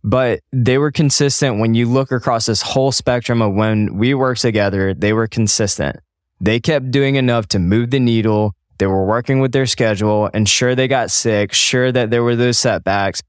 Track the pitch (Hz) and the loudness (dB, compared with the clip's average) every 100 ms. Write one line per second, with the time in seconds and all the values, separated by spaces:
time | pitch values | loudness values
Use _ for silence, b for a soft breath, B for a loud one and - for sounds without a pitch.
0 | 107 127 123 101 _ 131 120 131 147 131 | 0 0 0 -2 _ -2 2 2 0 0
1 | 147 - 143 - 143 104 113 113 117 127 | 0 2 0 0 0 0 0 2 2 0
2 | 135 127 135 117 113 104 - 135 135 - | 0 -2 -2 -2 -2 -2 -2 0 0 0
3 | - 123 117 120 107 98 110 107 107 98 | -2 -2 0 0 0 0 0 0 0 0
4 | 120 139 131 120 120 104 101 98 98 85 | 0 2 0 0 0 0 0 0 -2 0
5 | 104 110 110 - 107 - 104 - 71 - | 0 0 -2 -2 0 0 -2 -2 -4 -6
6 | _ _ _ _ 92 117 139 151 131 139 | _ _ _ _ -2 0 0 -2 0 0
7 | 139 139 127 120 107 101 87 110 120 135 | 2 2 2 0 0 -2 2 0 0 0
8 | 120 113 110 107 107 - _ - 98 95 | 2 2 2 0 0 -4 _ -4 -2 0
9 | 95 113 123 135 131 135 131 - 113 101 | 0 -2 0 0 2 0 -2 0 0 0
10 | 107 104 104 107 101 - 123 127 131 135 | 0 0 0 0 0 0 0 0 0 0
11 | 101 - 117 104 104 - - 131 127 123 | 0 -2 0 0 0 -2 0 0 0 0
12 | 110 120 120 120 123 117 123 87 - 101 | 0 0 0 2 0 2 0 0 -2 -2
13 | 98 - | -2 -6